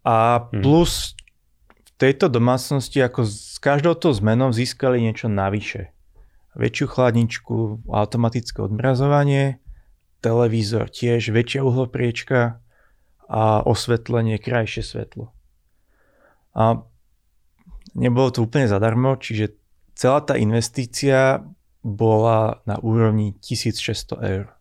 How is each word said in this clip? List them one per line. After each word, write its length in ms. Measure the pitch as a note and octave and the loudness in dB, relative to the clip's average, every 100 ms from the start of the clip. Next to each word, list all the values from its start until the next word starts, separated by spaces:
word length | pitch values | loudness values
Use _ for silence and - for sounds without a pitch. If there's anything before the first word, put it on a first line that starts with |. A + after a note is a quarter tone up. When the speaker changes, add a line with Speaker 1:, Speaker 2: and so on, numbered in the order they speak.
Speaker 1:
A 460 | - A2+ A2+ A#2+ A#2 | 2 2 4 2 -2
Speaker 2:
Mhm. 140 | A2 | -2
Speaker 1:
plus 540 | C3+ D#3 E3 - - - _ _ _ _ _ | 4 4 2 -2 -8 -14 _ _ _ _ _
v 200 | _ _ _ | _ _ _
tejto 300 | C3 C#3 F#3 | 0 2 2
domácnosti 720 | A#2+ A#2+ B2+ - C#3 A#2+ C#3 | 2 2 2 0 -4 -2 0
ako 240 | B2 - | 0 0
s 320 | A2+ G#2 - - | -4 -4 -16 -4
každou 380 | C#3+ C#3+ E3 E3 | 0 2 2 2
tou 160 | F3 | 0
zmenou 400 | A2+ G#2+ A#2 C3 | 2 2 2 2
získali 480 | A2+ B2 - C3 B2 | 0 -4 -2 0 2
niečo 280 | A2+ G#2+ A#2 | 0 -2 -4
navyše. 640 | G2+ F#2+ G#2 - G#2 F2+ _ _ - - _ _ | -2 -2 -4 -6 -12 -14 _ _ -20 -20 _ _
Väčšiu 340 | - A#2 - C#3+ | -4 -4 -2 -4
chladničku, 680 | - B2+ A#2 A#2 - - A2+ A2 A2 - | 2 2 2 0 -4 -6 -4 -4 -6 -6
automatické 720 | A2+ G#2+ A#2+ A#2 A#2 - - | -4 -2 0 0 -2 -8 -8
odmrazovanie, 960 | G2+ G#2+ C3 B2+ C#3 D3 C#3+ C#3 C#3 B2 - - _ _ _ _ | -6 -2 0 2 2 2 2 2 0 -4 -16 -20 _ _ _ _
televízor 680 | A#2 A#2 A#2+ A2+ G#2+ A2+ A2 | 0 2 2 0 -2 -2 -4
tiež, 380 | - A#2+ A#2 A2+ | -4 0 0 0
väčšia 300 | A2 A#2+ C3+ | 0 0 -2
uhlopriečka 960 | C3+ B2 B2 C3 A#2+ A#2 - B2+ A#2 A#2 _ _ _ _ _ _ - | 0 0 -2 -2 -4 -4 -2 0 0 -4 _ _ _ _ _ _ -6
a 160 | A2 A2 G#2+ | 0 2 2
osvetlenie, 760 | - A2+ - A2+ - A#2+ A2+ G#2+ | 2 0 0 -2 0 -2 0 -2
krajšie 460 | - A#2+ G#2+ - | -2 -2 -2 -6
svetlo. 480 | - A2+ G#2+ A2+ A2+ _ _ _ _ _ _ _ _ _ _ _ _ | -10 -10 -12 -14 -16 _ _ _ _ _ _ _ _ _ _ _ _
A 300 | A2+ A2 A#2 - _ _ _ _ _ _ _ _ - - | 0 0 0 -6 _ _ _ _ _ _ _ _ -20 -14
nebolo 360 | - B2 A#2+ C3 | -2 0 4 2
to 100 | B2 | 2
úplne 260 | A2+ D3 B2 | 0 2 2
zadarmo, 480 | G2+ A2 A2+ C3 C3 | 2 2 2 0 -2
čiže 400 | - G#2+ G#2+ - _ _ _ | -4 -4 -4 -6 _ _ _
celá 260 | - B2+ C#3+ | -2 2 2
tá 140 | D3 B2 | 0 0
investícia 1080 | G#2+ A#2 A2+ - B2 - C#3 C3 C3+ C#3 D3+ - _ _ | 2 0 -2 -6 -6 -2 2 4 4 0 -6 -20 _ _
bola 800 | A2+ G#2 A2+ A2 A2+ A2 A2 A2 | -10 0 2 4 4 2 0 -4
na 120 | - G2+ | -8 -6
úrovni 560 | A2+ A2+ A2 G#2+ G#2 | 0 2 2 2 -2
tisíc 440 | G2 - A2 - - | -6 -8 -4 -4 -4
šesťsto 380 | - G#2+ - - | -6 -8 -8 -8
eur. 240 | G2 F#2+ G2+ _ | -4 -4 -6 _